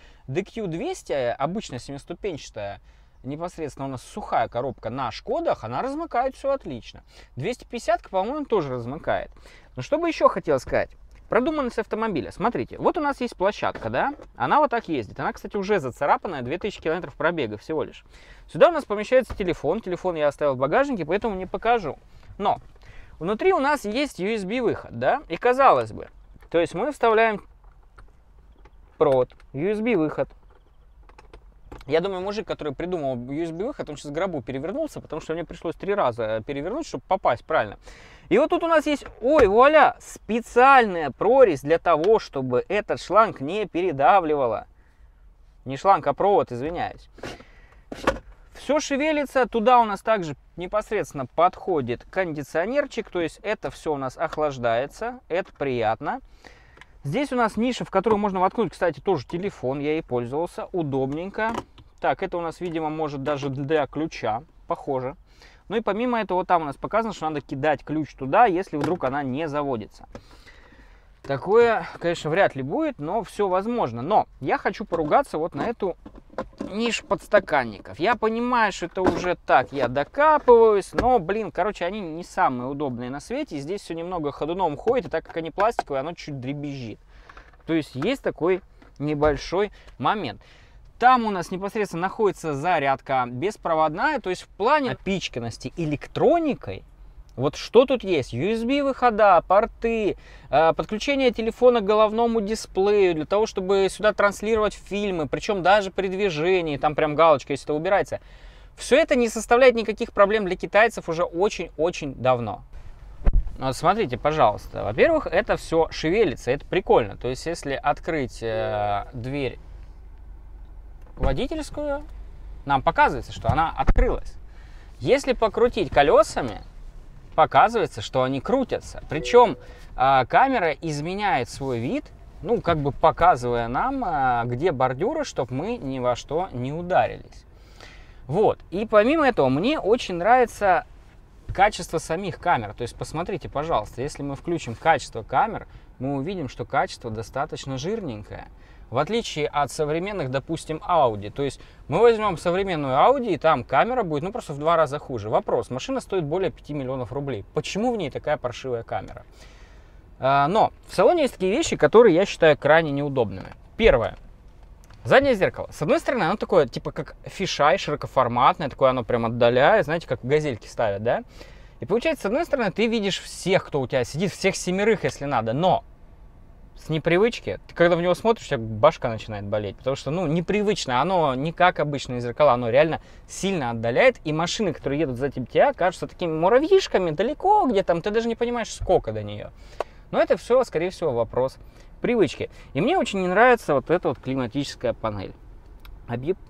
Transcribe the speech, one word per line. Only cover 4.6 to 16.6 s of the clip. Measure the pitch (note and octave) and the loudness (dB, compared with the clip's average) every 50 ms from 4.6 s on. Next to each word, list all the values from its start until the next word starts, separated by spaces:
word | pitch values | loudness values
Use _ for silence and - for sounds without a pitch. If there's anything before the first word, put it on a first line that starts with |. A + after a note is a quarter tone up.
| C3 C3+ A#2 - - A2 | -6 -6 -8 -8 -10 -10
на | A#2 C3+ C3 A2+ | -8 -6 -6 -8
Шкодах, | - - - - A#3+ E4 E4+ D4+ - - - | -8 -10 -8 -6 -4 -2 -2 -2 -2 -2 -4
она | A2+ B2 D3 | -8 -6 -6
размыкает | G3 C4+ C#4 D#4 E4+ - - A#3 B3 - - | -6 -6 -6 -8 -8 -6 -4 -2 -2 -4 -6
все | - - C4+ | -6 -4 -4
отлично. | C#4 C4+ - F3+ C3+ A2+ - - - - - _ - - - - - | -4 -4 -6 -10 -12 -12 -14 -16 -20 -20 -20 _ -20 -20 -20 -16 -10
Двести | A#2+ C#3 G#3 B3 - - | -8 -6 -6 -6 -8 -10
пятьдесятка, | - - A#3+ - - E4+ F4 - - | -12 -12 -8 -2 -2 -2 -2 -2 -4
по-моему, | - F#3 F#3+ A3+ C#4+ D#4 C#4+ | -4 -4 -2 -2 -4 -6 -4
тоже | - A#3 G3+ D3 C#3 B2+ | -2 -2 -2 0 -2 -6
размыкает. | B2 A#2 A#2 C3+ E3 - B2+ G#2+ F#2 - - - - - - - - - - - | -6 -8 -8 -10 -8 -4 -2 -2 -2 -4 -8 -16 -20 -20 -20 -20 -20 -20 -18 -12
Но | - B2+ | -10 -4
что | - - | -2 -2
бы | D#4+ E4+ | 0 0
еще | E4+ D4+ - D#4 | -2 0 4 4
хотел | C4 - F#3+ - - D3 B2+ | 4 4 2 0 0 0 0
сказать? | - - C#3 A2+ F#2+ - - - - - - - - - | 0 0 0 0 0 -2 -8 -20 -20 -20 -20 -16 -6 0
Продуманность | - G#3+ B3+ E4 D#4 D4+ C4+ A#3+ - - | 0 0 0 0 -2 -2 -4 -4 -4 -6
автомобиля. | G#3+ - - G#3+ A3+ A3+ F#3+ C#3 G2 E2 | -6 -4 -4 -4 -4 -2 -2 -4 -6 -6
Смотрите, | - - F3+ A#3+ - E3+ A#2 - - | -6 -4 -4 -2 -2 -2 -6 -6 -6
вот | - D#3 D4 E4 | -2 -2 -2 0
у | F4+ | 0
нас | D4 C#4+ C4+ - | -2 -4 -4 -4
есть | B3+ A#3 - | -6 -8 -4
площадка, | - F3+ G3+ G#3 - - G2 - - - A2+ | -2 -2 -2 -2 -2 -4 -4 -4 -4 -8 -4
да? | A2 C3+ F#3+ C4+ D4 - - - - | -2 -2 -2 -2 -4 -8 -16 -16 -8
Она | - A#2 C#3+ G3+ C#4 | -4 -2 2 2 2
вот | D4+ C#4 | 2 2
так | A#3 A#3 - - | 0 -4 -4 -4
ездит. | D#3+ C3 A2 F2+ - - | -4 -4 -4 -6 -8 -6
Она, | D3 G3 | -6 -6
кстати, | A#3+ - - G3+ - | -6 -8 -12 -8 -6
уже | G#3 F#3+ F#3+ G#3+ F#3+ | -6 -2 0 0 0
зацарапанная, | C3 B2+ - - C#3+ D#3 G#3 C4 - A3 E3 C3+ A#2+ | 0 -4 -6 -2 -2 0 0 -2 -4 -8 -8 -6 -6
две | B2 D#3 | -6 -6
тысячи | F3+ | -6